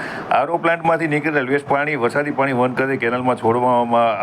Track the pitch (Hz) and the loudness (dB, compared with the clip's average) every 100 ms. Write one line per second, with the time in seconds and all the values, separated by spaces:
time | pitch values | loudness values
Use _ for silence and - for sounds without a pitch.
0 | - - - - - 170 165 165 165 151 | -10 -8 -2 0 0 0 0 0 0 0
1 | 165 147 151 147 127 139 139 143 151 143 | 0 -2 0 -2 0 -2 0 -2 -2 0
2 | 117 143 147 139 139 123 127 120 135 131 | 0 0 -2 -2 0 0 0 0 -2 -2
3 | 117 123 127 117 113 120 123 120 120 117 | -2 -2 -2 0 2 2 4 2 2 2
4 | 117 104 | 2 2